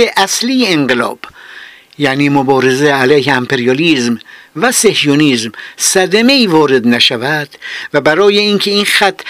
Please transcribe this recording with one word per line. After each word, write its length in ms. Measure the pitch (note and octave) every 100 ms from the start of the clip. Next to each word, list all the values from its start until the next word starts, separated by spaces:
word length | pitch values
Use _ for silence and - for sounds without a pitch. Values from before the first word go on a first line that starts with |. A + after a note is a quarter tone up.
| A3+ F#3+
اصلی 500 | G3 - A#3+ C4 G#3+
انقلاب، 520 | D#3 B2+ A#2+ G#2+ A2 - - - - - - _ -
یعنی 320 | C#3 C3+ C#3+
مبارزه 600 | C#3 C3+ C3+ C3 B2+ D3
علیه 420 | C3+ B2+ D3 C#3+
امپریالیسم 840 | B2+ B2 C3+ A#2+ C3+ E3+ C3+ A#2+ A2+ - - - D3+
و 160 | A#3+
صهیونیسم، 800 | A#3+ G#3+ - D3 C#3+ D3+ A#2+ A2+ - - -
صدمه‌ای 720 | - F#3+ F3+ G#3 A#3+ C#4 G#3+
وارد 400 | D#3 C#3+ C3 A#2
نشود 600 | A#2+ - A#2+ C3 D3+ C#3+ - - - -
و 80 | D3
برای 360 | D3+ D#3+ G3+ G#3
اینکه 340 | G#3 G3+ G3+
این 140 | G3+ G3
خط 360 | - G3 -